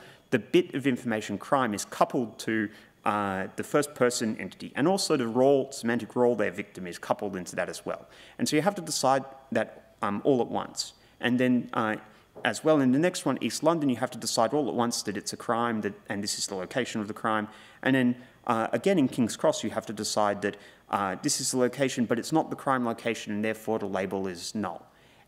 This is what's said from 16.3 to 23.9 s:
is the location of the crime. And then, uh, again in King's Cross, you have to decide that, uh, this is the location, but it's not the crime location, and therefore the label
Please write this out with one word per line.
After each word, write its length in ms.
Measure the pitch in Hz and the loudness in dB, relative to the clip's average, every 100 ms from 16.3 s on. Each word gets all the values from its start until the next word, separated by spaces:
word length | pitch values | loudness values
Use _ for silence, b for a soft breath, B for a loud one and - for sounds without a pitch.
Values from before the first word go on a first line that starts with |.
| - | -4
is 80 | - | -4
the 60 | |
location 460 | 98 90 135 117 113 | -6 -4 -4 -2 -4
of 60 | 104 | -6
the 80 | |
crime. 320 | 104 113 107 104 B B B | -4 0 0 -2 B B B
And 120 | 127 | 2
then, 220 | 135 123 123 B B - | 4 4 2 B B 0
uh, 220 | 113 110 | 0 2
again 260 | 120 196 190 | 0 2 4
in 80 | 131 | 4
King's 300 | 135 110 - | 2 0 2
Cross, 260 | 160 143 | 0 0
you 80 | 110 | -2
have 160 | 113 - | -4 -6
to 60 | |
decide 500 | 107 104 110 104 98 | -6 -2 2 2 2
that, 140 | 101 - B B B | -2 -4 B B B
uh, 260 | 101 98 90 | 0 0 -2
this 180 | 147 - | -2 -2
is 120 | 131 | 0
the 60 | 131 | 2
location, 480 | 123 135 135 131 113 | 2 2 0 0 0
but 120 | 117 | 0
it's 140 | - | 0
not 180 | 160 - | 0 0
the 60 | 131 | -2
crime 280 | 143 131 | 0 0
location, 480 | 120 113 117 110 - | 0 -2 -4 -4 -4
and 120 | 104 | -2
therefore 340 | 110 110 - 110 | -2 -2 -2 -2
the 80 | |
label 400 | 101 | -2